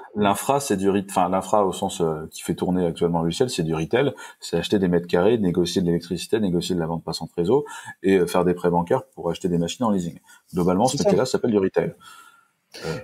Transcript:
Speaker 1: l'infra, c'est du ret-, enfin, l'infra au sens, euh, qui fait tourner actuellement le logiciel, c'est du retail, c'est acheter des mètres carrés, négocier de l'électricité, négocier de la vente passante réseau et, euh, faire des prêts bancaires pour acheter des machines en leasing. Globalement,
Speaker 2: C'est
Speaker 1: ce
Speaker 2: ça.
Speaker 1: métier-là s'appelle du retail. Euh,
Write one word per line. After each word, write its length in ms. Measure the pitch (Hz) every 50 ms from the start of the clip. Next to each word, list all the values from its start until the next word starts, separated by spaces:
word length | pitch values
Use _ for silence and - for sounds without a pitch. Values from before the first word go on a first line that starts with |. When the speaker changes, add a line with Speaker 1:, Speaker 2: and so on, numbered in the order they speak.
| - - -
Speaker 1:
l'infra, 460 | 107 104 101 101 - - - 139 143
c'est 180 | 139 - 107 92
du 100 | 98 98
ret-, 160 | 95 101 95 -
enfin, 180 | - 98 90 90
l'infra 380 | 95 95 92 - - 107 101
au 80 | 92 85
sens, 260 | - 98 95 - -
euh, 260 | 87 80 78 78 78 80
qui 100 | - -
fait 140 | - - 87
tourner 320 | - - 87 90 92 90
actuellement 320 | 85 80 - 95 85 85 85
le 80 | 82
logiciel, 240 | 85 85 - 131 123
c'est 140 | - - 82
du 100 | 78 80
retail, 400 | 80 82 78 - 120 143 135 - - - - - _
c'est 160 | - - -
acheter 220 | 85 85 - 110 101
des 100 | 95 87
mètres 200 | 87 85 87 -
carrés, 280 | - 87 90 107 123
négocier 460 | 117 104 90 82 90 87 87 - 98
de 60 | 90 85
l'électricité, 520 | 85 85 - - 92 85 - - - 113
négocier 340 | 107 95 85 87 82 - 92
de 60 | 87
la 60 | 80
vente 180 | 80 85 82 -
passante 280 | - 80 - 82 80 -
réseau 300 | - 85 90 120 143 147 - - - - - - _
et, 120 | - 95 95
euh, 120 | 95 87
faire 200 | 85 - 92 87
des 80 | 90 87
prêts 160 | 90 - 87
bancaires 340 | 85 87 85 - 127 131 -
pour 240 | - _ - 82 85
acheter 200 | 82 - - 92
des 100 | 87 85
machines 260 | 85 82 - - 127
en 60 | 110
leasing. 300 | 104 95 87 82 - - _ - - - _ _ -
Globalement, 320 | 90 87 92 92 92 117
Speaker 2:
C'est 100 | 131 143
Speaker 1:
ce 60 | 139
Speaker 2:
ça. 60 | - 208
Speaker 1:
métier-là 160 | 190 95 127
s'appelle 240 | - - 98 - 123
du 80 | 107 104
retail. 340 | 95 95 - 85 82 85 - - - - - - - - _ _ _ _ _ _ _ _ - - -
Euh, 120 | 82 80 -